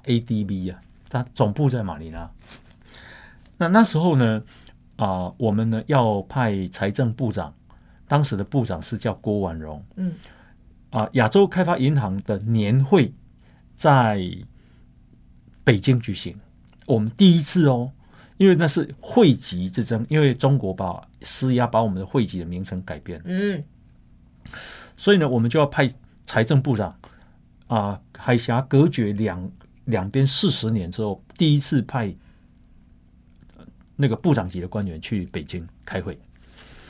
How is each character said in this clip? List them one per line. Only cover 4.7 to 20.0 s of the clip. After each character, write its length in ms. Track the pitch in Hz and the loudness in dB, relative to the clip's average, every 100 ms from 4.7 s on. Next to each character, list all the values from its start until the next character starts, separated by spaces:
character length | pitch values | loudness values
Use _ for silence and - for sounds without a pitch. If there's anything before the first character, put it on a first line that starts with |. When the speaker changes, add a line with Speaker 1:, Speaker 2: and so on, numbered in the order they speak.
| - _ - | -20 _ -4
Speaker 1:
啊， 360 | 101 92 90 - | -2 -2 -6 -4
我 120 | 113 | -2
们 180 | 104 113 | 0 -2
呢 160 | 110 - | -4 0
要 340 | 139 113 101 | 0 2 -2
派 460 | - 135 113 98 92 | -4 -4 -2 -2 -6
财 240 | - 98 | -6 -4
政 200 | 101 120 | -2 -2
部 200 | 113 117 | -2 -4
长， 200 | 98 73 - _ - _ - - | -4 -8 -12 _ -20 _ -16 -2
当 160 | 147 | 0
时 140 | 143 98 | 0 -2
的 60 | |
部 200 | 101 143 | -2 -2
长 160 | 110 82 | -2 -6
是 160 | - 113 | -8 -6
叫 160 | 117 95 | -6 -4
郭 240 | 110 104 | -4 -2
婉 180 | 92 82 | -2 -6
容。 260 | 78 76 - - | -10 -14 -14 -8
Speaker 2:
嗯。 180 | 185 165 - - - _ - - - | -6 -8 -16 -20 -20 _ -20 -20 -8
Speaker 1:
啊， 180 | 113 107 | -4 -2
亚 140 | 127 110 | 2 4
洲 200 | 196 190 | 4 4
开 160 | 185 | 2
发 160 | 175 175 | 0 2
银 200 | 131 147 | 2 2
行 220 | 104 98 | 0 -4
的 160 | - 98 | -4 -4
年 460 | 110 113 104 131 | 0 0 2 2
会 280 | 135 190 117 - - _ _ _ _ - | 4 4 4 -2 -20 _ _ _ _ -2
在 460 | 156 135 113 104 90 90 - - - - - _ - - - - - - | 4 4 4 0 -4 -8 -16 -20 -20 -20 -20 _ -20 -20 -20 -20 -20 -4
北 160 | - 104 | 2 2
京 200 | 139 123 | 4 0
举 140 | 117 | 0
行， 260 | 92 90 98 - _ - _ - | -8 -10 -14 -20 _ -20 _ -2
我 140 | 113 | 0
们 120 | 107 - | 0 4
第 180 | 190 170 | 6 6
一 60 | |
次 260 | 143 180 147 | 2 2 2
哦， 240 | 120 127 - _ - - - | 2 -2 -10 _ -20 -10 2
因 100 | 190 | 4
为 60 | |
那 140 | 170 160 | 6 2
是 260 | 165 - - | 0 -4 -8
会 320 | - 240 175 | -2 4 6
籍 340 | 120 - 90 92 | 4 0 -6 -4
之 160 | - | -4
争， 220 | 107 110 | -4 -4